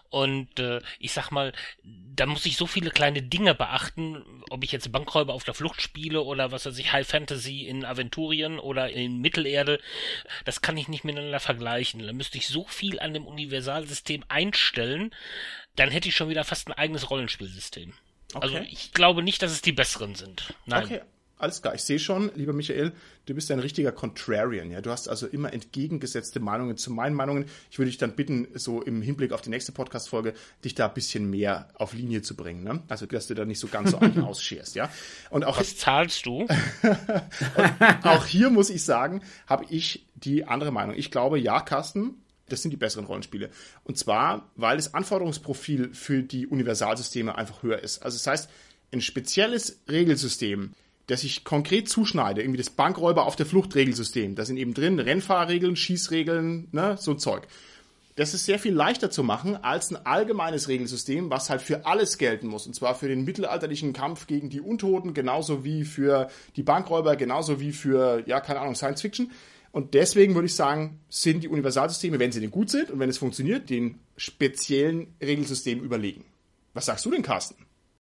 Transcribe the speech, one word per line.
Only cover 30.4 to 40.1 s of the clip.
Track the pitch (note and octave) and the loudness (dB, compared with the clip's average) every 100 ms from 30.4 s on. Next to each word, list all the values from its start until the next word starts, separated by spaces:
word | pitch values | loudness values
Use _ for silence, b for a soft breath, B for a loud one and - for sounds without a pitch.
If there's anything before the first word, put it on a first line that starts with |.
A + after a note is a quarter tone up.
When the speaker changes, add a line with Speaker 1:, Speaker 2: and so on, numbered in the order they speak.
| B B B2 | B B -6
Speaker 2:
dich | - | 0
da | G#2+ | 0
ein | |
bisschen | - - A2 G2+ | 0 -4 -2 -2
mehr | G2 G2+ F2 - - | 0 0 0 -6 -8
auf | G#2 | -6
Linie | A2+ B2 A2 | -6 -4 -4
zu | G#2 - | -4 -8
bringen. | E2+ F2 | -10 -8
Ne? | G2 D#3+ - | -6 -6 -6
Also, | A2+ G2+ | -8 -4
dass | A2+ - | -4 -4
du | A2 | -4
da | G#2+ | -4
nicht | G2+ | -6
so | G#2 | -6
ganz | G#2+ G2+ | -2 0
so | - | 4
einen | G#3+ F3 | 4 4
Speaker 1:
<laughs> | |
Speaker 2:
ausscherst. | B2+ F#2+ - D#2+ - - | 0 -4 -8 -8 -8 -6
Ja? | D3 B B B B | -6 B B B B
Und | D3 D3+ | -2 0
auch | - | 0
Speaker 1:
Was | F#3+ - | -2 0
zahlst | - C#3+ E3+ - B2 | 4 4 4 -2 -4
du? | A#2+ | -2
Speaker 2:
<laughs> | |
Und | A#3 C3+ - - A#3 G3 - G3+ - - C3 - G3 - A3 F3+ E3+ | 2 2 2 2 4 4 0 -4 -4 -6 0 4 4 8 8 8 8
auch | D#3+ - | 8 6
hier | F3+ C4 | 6 8
muss | A3 G3+ | 8 6
ich | F3+ | 2
sagen, | - A#2+ C#3+ F#3+ B B - | 2 2 2 -2 B B 0
habe | C#3 - | 0 0
ich | D#3+ - - _ | -2 -2 -6 _